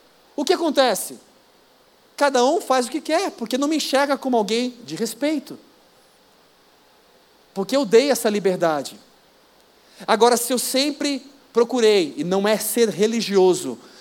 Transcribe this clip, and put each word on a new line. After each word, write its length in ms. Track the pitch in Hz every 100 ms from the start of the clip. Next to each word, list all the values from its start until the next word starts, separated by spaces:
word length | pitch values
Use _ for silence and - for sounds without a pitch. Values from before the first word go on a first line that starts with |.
| _ _ _
o 100 | -
que 100 | 302
acontece? 640 | 339 320 285 254 190 - 123 _ _ _ _ _ _ _ _ _ -
Cada 280 | 285 262
um 160 | 247 339
faz 260 | - 262 240
o 40 |
que 100 | 311
quer, 300 | - 320 381
porque 260 | - 226 254
não 100 | 285
me 80 | 311
enxerga 400 | - 269 285 277
como 200 | 269 247
alguém 380 | 202 226 254 247
de 120 | 139 160
respeito. 640 | 220 - 294 311 - 139 - _ _ _ _ _ _ _ _ _ _ _ _ _ _ _ _ _ _
Porque 240 | - 196 269
eu 80 |
dei 260 | 247 226 285
essa 200 | - 226
liberdade. 680 | 208 190 180 165 151 131 - _ _ _ _ _ _ _ _ _ - 196
Agora, 300 | 214 233 240
se 160 | -
eu 60 | 254
sempre 680 | - 254 285 294 294 269 - - _
procurei, 640 | - 233 247 220 208 156 139
e 80 |
não 240 | 175 190 202
é 80 | 214
ser 320 | - - 226
religioso, 880 | 156 214 233 180 196 185 165 135 113 - -